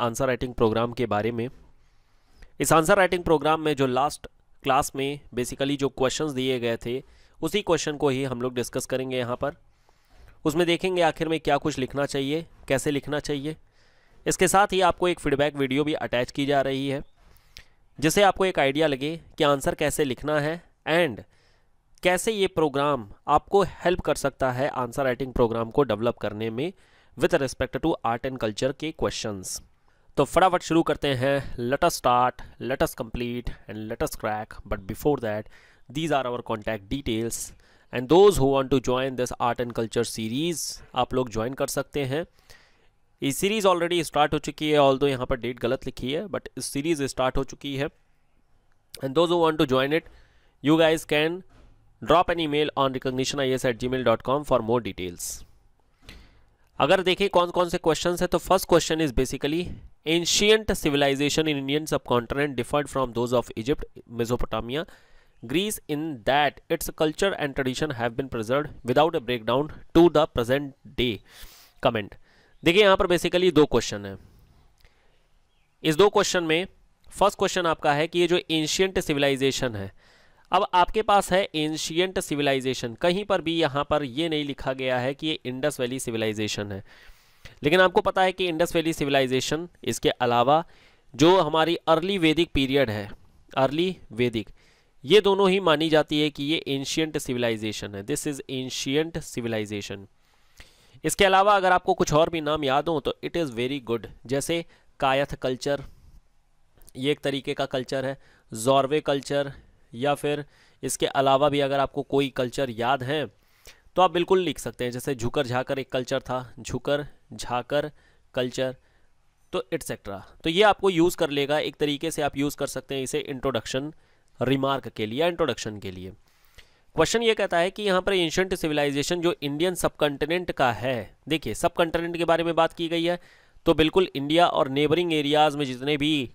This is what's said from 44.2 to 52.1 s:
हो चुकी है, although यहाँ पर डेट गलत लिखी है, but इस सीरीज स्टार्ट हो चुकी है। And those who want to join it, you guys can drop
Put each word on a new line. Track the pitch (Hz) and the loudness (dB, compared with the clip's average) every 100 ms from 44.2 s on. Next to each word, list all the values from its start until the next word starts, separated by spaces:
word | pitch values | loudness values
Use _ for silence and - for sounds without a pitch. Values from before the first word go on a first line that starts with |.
| 151 | 2
हो | 151 | 0
चुकी | - - 151 | -4 -6 2
है, | 147 | 4
although | 139 135 143 | 6 4 2
यहाँ | 127 127 | 0 -2
पर | 127 | -4
डेट | 117 123 | -4 -4
गलत | 120 135 135 | -2 -2 -6
लिखी | - 123 | -8 -6
है, | 156 208 | -6 -6
but | 123 - 131 | -8 -8 -12
इस | - | -8
सीरीज | 139 156 147 | -4 -2 -2
स्टार्ट | 131 - 131 139 | -2 -2 -2 0
हो | |
चुकी | 131 - 143 135 | -4 -8 -8 -6
है। | 156 - _ _ _ _ _ _ _ _ _ - 135 | -6 -8 _ _ _ _ _ _ _ _ _ -10 -2
And | |
those | 147 170 | 2 2
who | 175 160 | 4 2
want | 156 | 2
to | 147 | 2
join | 131 139 165 | 2 2 -2
it, | - - - _ _ _ 135 | -4 -18 -20 _ _ _ 2
you | 160 | 4
guys | 160 160 - | 4 2 0
can | 151 160 185 - - - _ _ - | 0 0 -4 -12 -20 -20 _ _ -6
drop | 117 | 2